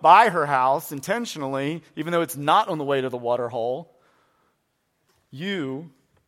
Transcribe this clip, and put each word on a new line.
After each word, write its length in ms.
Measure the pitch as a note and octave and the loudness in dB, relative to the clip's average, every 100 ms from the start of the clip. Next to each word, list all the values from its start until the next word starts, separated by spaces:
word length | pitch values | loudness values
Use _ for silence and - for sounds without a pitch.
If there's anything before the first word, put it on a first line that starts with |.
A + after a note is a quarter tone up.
by 300 | D#3+ G3+ A3+ | 8 8 8
her 160 | E3+ D3 | 2 0
house 440 | C3+ C3 D3 - | 2 2 0 -4
intentionally, 920 | C#3+ D3+ A3+ A#3 D#3 C3+ C3+ C#3 E3 - - | -10 -4 -4 -6 -8 -6 -4 -4 -6 -10 -12
even 160 | D#3 | -4
though 100 | E3+ | -2
it's 140 | E3 C#3 | -2 -4
not 320 | C#3+ F#3+ G#3+ | 2 2 2
on 100 | D#3 | -4
the 60 | |
way 180 | C#3 C3+ | -2 -2
to 80 | B2+ | -2
the 80 | B2 | -4
water 320 | A#2+ A#2+ A#2+ | -2 -2 -2
hole, 440 | A#2+ A#2 C#3 E3 _ _ _ _ _ _ _ _ _ _ _ _ _ _ | -4 -4 -6 -10 _ _ _ _ _ _ _ _ _ _ _ _ _ _
you 600 | C3+ F#3+ F#3+ C3+ C3+ E3 _ _ _ | -10 -6 -6 -6 -8 -12 _ _ _